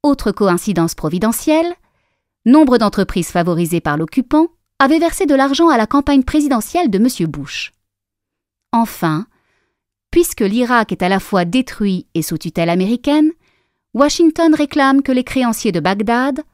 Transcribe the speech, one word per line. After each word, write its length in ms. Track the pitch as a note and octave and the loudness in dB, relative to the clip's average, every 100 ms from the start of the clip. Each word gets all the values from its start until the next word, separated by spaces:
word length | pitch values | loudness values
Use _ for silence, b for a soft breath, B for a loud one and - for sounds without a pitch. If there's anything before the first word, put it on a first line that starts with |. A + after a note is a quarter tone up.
Autre 280 | D4 C#4 A3 | 0 0 -4
coïncidence 640 | G3 G3+ F3 - F3 E3 - | 0 0 0 -2 -2 -2 -2
providentielle, 800 | D#3 F3+ G#3+ A3+ - D#4 E4+ F4 _ _ _ _ _ _ - | -6 -2 -2 -2 0 0 0 -6 _ _ _ _ _ _ 4
nombre 320 | D4+ D4 B3 | 6 6 4
d'entreprises 500 | G#3+ G3+ F#3+ G3+ E3 | 2 0 -2 -2 -4
favorisées 540 | F3+ F3 E3+ E3+ E3+ | -2 0 0 0 -2
par 160 | D#3+ D3 | -2 -4
l'occupant 500 | E3 - - D4+ E4+ _ _ _ | -2 -4 0 0 0 _ _ _
avaient 200 | C4+ D#4+ | 2 4
versé 260 | E4 - F4+ | 0 -2 0
de 80 | |
l'argent 360 | C#4 C4+ C4+ E4+ | 2 2 2 2
à 80 | B3+ | 2
la 100 | G#3+ | 2
campagne 340 | C#4 C#4+ C#4+ | 0 2 2
présidentielle 720 | B3+ D#4 D4 B3+ - E4+ E4+ | 2 0 0 -2 -2 -2 0
de 80 | F#3+ | 2
monsieur 260 | A#3+ - E3 | 0 0 -6
Bush. 480 | D3 C#3 - - _ _ _ _ _ _ _ _ _ _ | -6 -12 -12 -14 _ _ _ _ _ _ _ _ _ _
Enfin, 540 | A#3 A3+ - E3+ D#3 G#3+ _ _ _ _ _ _ _ _ | -2 -2 -4 -4 -4 -6 _ _ _ _ _ _ _ _
puisque 300 | E4+ E4+ - | 0 0 -2
l'Irak 500 | G3+ A3 A#3+ B3 G#3+ | -2 0 0 0 0
est 100 | F3 | -2
à 80 | F3+ | -2
la 100 | F#3+ | -2
fois 260 | - G3 F3 | 0 -2 0
détruit 600 | B3 B3+ - G#3 F#3 - | -2 -4 -4 -2 -2 -4
et 80 | E3 | -6
sous 160 | D#3 D#3+ | -4 -6
tutelle 320 | E3+ E3 E3+ | -6 -4 -2
américaine, 640 | F3 F#3 B3 C4+ D4+ D#4 E4+ _ _ _ _ _ A3 | 0 0 -2 0 2 2 -2 _ _ _ _ _ 0
Washington 580 | C#4+ - E4+ D#4 E4 | 0 4 2 4 2
réclame 480 | D4+ D4 D4+ C4+ C4+ | 2 0 0 2 2
que 100 | C#4 | 2
les 120 | B3+ | -2
créanciers 480 | B3+ C4+ B3 A3 A3+ | -2 -2 -2 -2 -2
de 80 | E3+ | -2
Bagdad 640 | D#3 G3 G#3+ A#3 C4 C#4 D#4 | -2 -2 0 0 0 -4 -8